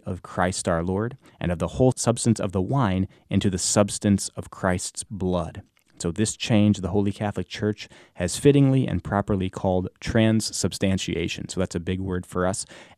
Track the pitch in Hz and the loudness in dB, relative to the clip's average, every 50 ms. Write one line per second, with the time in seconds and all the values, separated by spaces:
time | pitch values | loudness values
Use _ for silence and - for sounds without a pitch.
0 | - 101 92 92 - - - - 90 92 92 - - 98 87 82 85 90 92 101 | -4 -6 -8 -8 -10 -10 -2 0 0 0 0 -2 -2 0 0 0 0 0 -2 -2
1 | 110 120 135 - _ - _ - - 87 87 80 87 82 - - 127 127 123 - | -2 -4 -6 -10 _ -20 _ -6 -4 -4 -2 -2 -2 -4 2 4 4 4 4 2
2 | - 120 113 - - 123 110 - - 98 92 98 95 101 131 139 127 98 92 95 | 0 0 0 2 4 2 2 2 0 -4 -2 -2 -2 0 0 0 0 0 0 0
3 | 95 - - _ _ - 104 98 - 104 90 92 - - - 104 104 101 - - | -2 -2 -6 _ _ -2 0 2 2 2 0 0 -2 2 4 4 2 2 0 -2
4 | - 104 101 95 - - - - - - - - - 95 90 92 - - - - | 2 4 4 4 2 -4 -10 -12 -14 -12 -12 -4 -2 0 0 0 -4 -6 -12 -12
5 | - - 110 90 95 92 90 87 82 - - 101 - _ _ _ _ _ _ - | -12 -10 -8 -4 -2 -2 0 -2 -2 -4 -8 -14 -16 _ _ _ _ _ _ -6
6 | - 87 80 98 110 - - - - - 120 104 104 104 98 - 92 90 92 104 | -4 -4 -2 0 -2 -2 -2 -6 -2 2 4 6 6 6 4 2 0 -2 0 0
7 | 101 101 98 - 107 104 - 98 90 - - - 104 107 104 - - - - - | 0 0 -2 -2 -4 -4 -4 -4 -8 -8 -6 -4 -2 -2 -2 -4 -8 -18 -18 -20
8 | - _ _ - 87 87 - - - 147 139 143 139 135 135 135 113 110 98 90 | -20 _ _ -4 -4 -2 -2 4 4 6 6 8 6 6 4 2 2 0 -2 -2
9 | - - 101 101 101 - 107 95 92 92 - - - 95 92 92 92 - _ _ | -2 0 -2 0 0 0 0 0 -2 -4 -6 -2 -2 0 0 0 -2 -4 _ _
10 | - - - 113 110 110 110 110 - - - - - 92 - - - 95 95 95 | -8 -2 2 2 4 4 4 2 0 -2 -6 -2 -2 -2 -2 0 0 0 0 0
11 | - - 87 82 85 90 - - - - - 95 92 - - 90 82 92 92 92 | -2 -4 -4 -4 -4 -4 -6 -8 -10 -10 -4 -4 -4 -4 -4 -6 -4 -4 -4 -4
12 | 95 95 92 90 87 - - 90 90 92 98 - - - - - - - - | -4 -4 -4 -6 -6 -6 -4 -2 0 0 -2 -2 -6 -12 -14 -20 -20 -20 -14